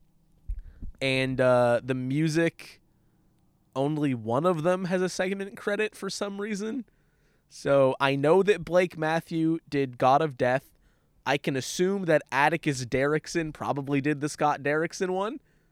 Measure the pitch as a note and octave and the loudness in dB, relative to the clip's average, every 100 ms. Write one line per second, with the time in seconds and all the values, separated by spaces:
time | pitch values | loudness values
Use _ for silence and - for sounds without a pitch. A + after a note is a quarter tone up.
0 | _ _ _ _ - - - - - - | _ _ _ _ -12 -10 -12 -14 -14 -4
1 | C3+ C3 C3 C3 B2+ B2 A#2+ A#2+ B2+ C3 | -2 0 0 2 4 6 6 2 0 -4
2 | B2+ C#3+ D#3+ D#3 E3 - - - _ _ | -2 0 0 2 0 -2 -14 -20 _ _
3 | _ _ _ _ _ _ _ C3 C#3+ D#3 | _ _ _ _ _ _ _ -4 -2 0
4 | D3 B2 A2 B2 F3 E3+ D#3+ F#3 F3+ F#3 | -2 -2 -2 0 2 2 0 0 0 -2
5 | F#3 - F#3+ G3 G3 - - G3+ G#3+ - | -2 -2 -4 -4 -8 -10 -4 -2 -4 -6
6 | G3 - G3+ G3 G#3 G3+ A3 C4 - _ | -10 -8 -8 -8 -6 -6 -6 -8 -10 _
7 | _ _ _ _ _ - - C#3 C3 C3 | _ _ _ _ _ -8 2 4 4 4
8 | C#3 C#3 D3 F#3 G3 G3 D#3+ F3 F#3 D#3+ | 0 2 4 4 4 0 0 2 2 0
9 | D#3 E3 - E3 D#3+ E3 - C#3+ C3+ B2 | -2 -2 -2 -2 0 -2 -2 -2 -2 2
10 | C3 C#3 D#3+ B2 B2+ C3 - _ _ _ | 4 4 2 0 0 0 -4 _ _ _
11 | _ _ - C#3+ - C3+ - - F3+ G3 | _ _ -4 -2 -2 -4 -4 -2 -2 0
12 | E3 D3+ - B2+ D3+ E3 D#3 C3 A#2+ C3 | 2 0 2 2 2 2 -2 -4 -2 -2
13 | C#3+ D#3 - E3+ D#3 - G#2 C3+ C#3 C#3+ | 0 -2 -2 -4 -4 -6 -6 -4 -2 0
14 | C#3 D3 D3 - D3 C#3+ C#3 D3+ E3 - | 0 -2 -4 -2 -2 0 -2 -2 -2 -4
15 | F#3 F#3 G#3 D4 - _ _ | -4 -2 -4 -6 -14 _ _